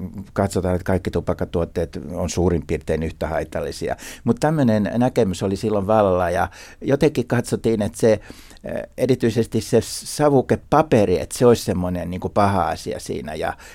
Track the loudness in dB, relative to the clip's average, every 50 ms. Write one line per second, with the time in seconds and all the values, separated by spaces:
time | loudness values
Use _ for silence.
0 | -8 -12 -12 -12 -14 -6 -2 0 0 0 0 0 0 0 0 -2 0 0 0 0
1 | 0 -2 -2 -2 -2 -2 -4 -4 -4 -4 -2 -2 -2 -2 -2 -4 -4 -4 -6 -10
2 | -10 -8 -6 -6 -6 -4 -2 0 0 2 2 0 -2 -2 -6 -4 -2 -2 -4 -2
3 | -4 -4 -6 -6 -6 -4 -4 -4 -4 -4 -6 -6 -6 -8 -8 -6 -6 -6 -6 -8
4 | -10 -14 -14 -4 -2 -2 0 0 0 0 2 2 2 2 2 2 0 0 0 0
5 | 0 2 2 2 2 2 0 -2 -2 -2 -2 -2 -2 -2 0 0 0 2 4 4
6 | 4 4 4 2 2 0 0 -2 -2 -4 -6 -12 -20 -20 -18 -8 -2 -2 2 2
7 | 2 2 2 0 -2 0 0 -2 0 -2 -2 -2 0 0 0 0 0 -2 -2 2
8 | 2 4 4 2 0 -8 -20 -20 -20 -20 -20 -16 -12 -10 -8 -8 -10 -10 -6 -2
9 | 0 2 2 2 2 2 2 2 0 0 -2 -4 0 2 2 2 2 0 -4 -12
10 | -10 -8 -2 2 2 4 4 4 4 2 0 -2 0 2 2 2 4 4 4 4
11 | 4 4 2 0 -2 -4 0 4 6 6 6 4 2 -2 -2 -2 -2 -4 -4 -6
12 | -6 -6 -6 -6 -6 -2 0 2 2 2 2 2 0 0 -2 -4 -6 -8 -8 -8
13 | -8 -8 -8 -8 -8 -8 -8 -6 -6 -6 -6 -8 -12 -20 -20